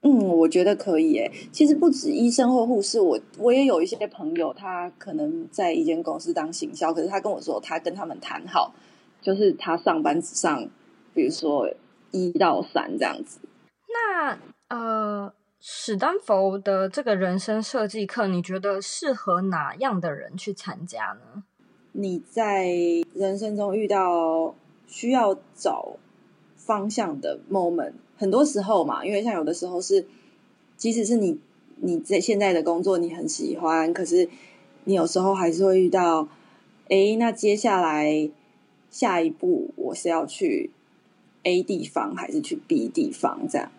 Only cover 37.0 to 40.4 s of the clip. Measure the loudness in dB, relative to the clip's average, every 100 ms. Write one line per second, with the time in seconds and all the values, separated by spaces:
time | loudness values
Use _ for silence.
37 | 4 4 0 2 2 2 2 2 2 2
38 | 2 2 -2 -6 _ _ _ _ _ -2
39 | 0 2 0 0 0 0 0 -6 -8 -4
40 | -2 -2 -2 -2